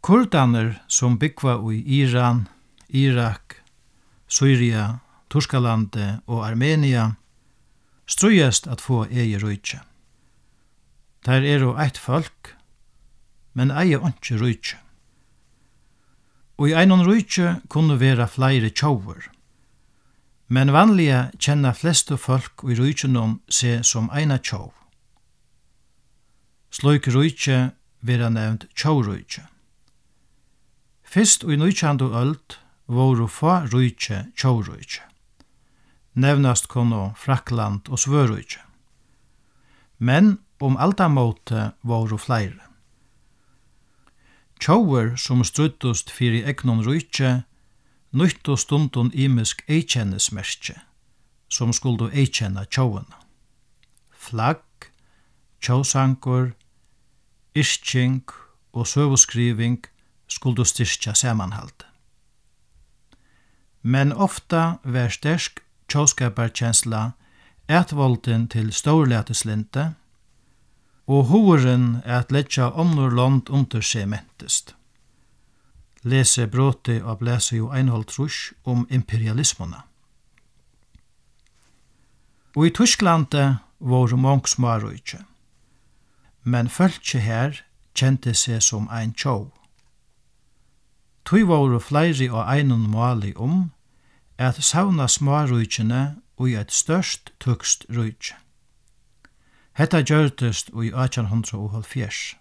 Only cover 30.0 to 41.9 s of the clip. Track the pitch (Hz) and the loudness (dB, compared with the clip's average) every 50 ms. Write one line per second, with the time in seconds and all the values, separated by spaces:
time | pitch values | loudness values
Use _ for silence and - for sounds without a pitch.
30 | _ _ _ _ _ _ _ _ _ _ _ _ _ _ _ _ _ _ _ _ | _ _ _ _ _ _ _ _ _ _ _ _ _ _ _ _ _ _ _ _
31 | _ - - 180 226 214 - - - 170 151 147 156 190 196 - 175 151 147 127 | _ -2 2 2 4 4 4 2 2 -2 0 2 2 2 2 2 0 0 2 0
32 | 131 127 113 120 123 139 156 - _ _ - - _ _ _ _ _ - 120 123 | 0 -2 0 0 -2 -2 -2 -4 _ _ -20 -20 _ _ _ _ _ -2 0 2
33 | 131 131 127 117 117 110 - - 151 160 185 180 156 113 110 127 127 120 - _ | 4 4 4 2 0 -2 -4 -2 2 2 2 2 0 0 0 2 2 2 0 _
34 | - - 107 98 - - _ - - 131 123 113 98 87 80 - - - - - | -8 -6 -6 -6 -6 -8 _ -2 0 0 0 0 -2 -6 -12 -16 -14 -16 -16 -16
35 | - - _ _ _ _ _ _ _ _ _ _ _ _ _ _ _ _ _ _ | -16 -20 _ _ _ _ _ _ _ _ _ _ _ _ _ _ _ _ _ _
36 | _ _ _ 123 131 139 147 143 139 131 117 - - - - 127 120 117 117 107 | _ _ _ 0 2 2 4 4 4 2 2 0 -2 -4 -2 0 0 0 0 0
37 | 95 98 110 - - - 135 127 - - 120 113 107 104 101 101 _ - 135 123 | -4 -6 -8 -8 -2 -2 -2 -2 -2 -4 -4 -4 -2 -4 -4 -6 _ -6 -4 -4
38 | - 135 139 147 135 113 110 - - - - - - _ _ _ _ _ _ _ | -2 0 2 2 2 2 0 -4 -8 -14 -16 -18 -18 _ _ _ _ _ _ _
39 | _ _ _ _ _ _ _ _ _ _ _ _ _ _ _ _ _ _ _ _ | _ _ _ _ _ _ _ _ _ _ _ _ _ _ _ _ _ _ _ _
40 | 117 120 131 156 202 214 196 - _ _ _ _ 139 135 131 - 135 180 196 - | 0 2 4 6 6 6 4 2 _ _ _ _ -2 -2 0 2 0 0 2 2
41 | 185 165 147 131 123 117 107 _ _ - 113 110 107 107 - _ - 113 | 2 2 4 2 2 0 -2 _ _ -6 -4 -4 -4 -4 -8 _ -6 -2